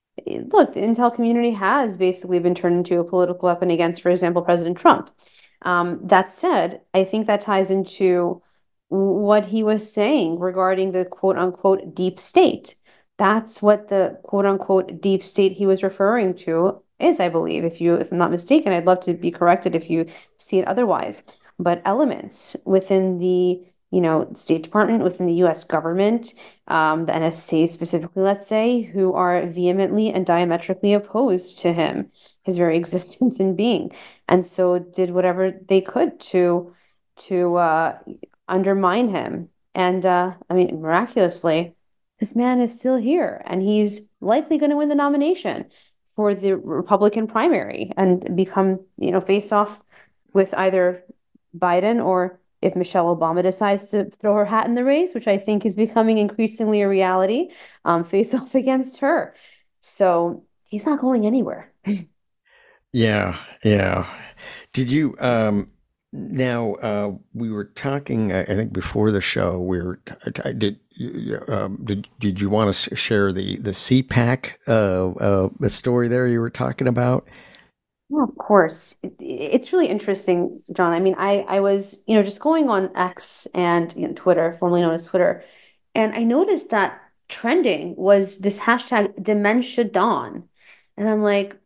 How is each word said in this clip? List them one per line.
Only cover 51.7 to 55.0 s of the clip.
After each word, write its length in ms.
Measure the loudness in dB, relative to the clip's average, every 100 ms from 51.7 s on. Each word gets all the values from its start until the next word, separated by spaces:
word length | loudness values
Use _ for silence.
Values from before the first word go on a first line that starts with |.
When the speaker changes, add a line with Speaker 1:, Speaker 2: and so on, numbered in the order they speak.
| 2 2 0
Speaker 1:
or 360 | 0 0 0 -6 _ -4
if 120 | -2 -2
Michelle 400 | -2 0 0 0
Obama 280 | 0 0
decides 460 | 0 0 0 0 -2
to 140 | -4 -4
throw 300 | -4 0 2
her 100 | 2
hat 200 | 0 0
in 100 | 0
the 100 | 2
race, 280 | 2